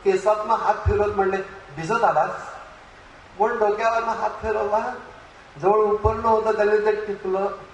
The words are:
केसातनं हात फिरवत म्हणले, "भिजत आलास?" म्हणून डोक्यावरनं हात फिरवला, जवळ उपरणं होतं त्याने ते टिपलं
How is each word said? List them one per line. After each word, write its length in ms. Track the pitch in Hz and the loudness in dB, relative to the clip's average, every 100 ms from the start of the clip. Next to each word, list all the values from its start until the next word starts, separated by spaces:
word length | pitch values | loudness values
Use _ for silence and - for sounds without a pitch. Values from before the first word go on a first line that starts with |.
केसातनं 500 | 202 190 208 214 214 | 2 2 2 0 2
हात 220 | 220 214 214 196 | 0 2 0 0
फिरवत 300 | 202 208 202 | 0 0 0
म्हणले, 220 | 190 190 - - - 143 | 0 0 -6 -14 -16 -12
"भिजत 280 | 160 233 | -4 2
आलास?" 280 | 202 151 185 - - - - - - - - - - - | 2 2 0 -4 -12 -16 -18 -20 -20 -20 -20 -20 -20 -2
म्हणून 200 | 220 233 | -2 2
डोक्यावरनं 520 | 208 208 226 226 226 | 0 2 0 0 -2
हात 180 | 220 214 208 | -4 -4 -4
फिरवला, 520 | 220 214 202 208 247 247 - - - - - 143 | -4 -2 0 -2 -2 -10 -16 -20 -20 -20 -20 -2
जवळ 220 | 175 214 | 2 4
उपरणं 440 | 214 208 214 220 226 | 4 2 0 0 2
होतं 280 | 220 214 214 | 2 2 2
त्याने 220 | 208 214 | 2 4
ते 280 | 214 208 - | 2 0 -4
टिपलं 420 | 196 190 190 196 - - | -6 -4 -2 -2 -6 -14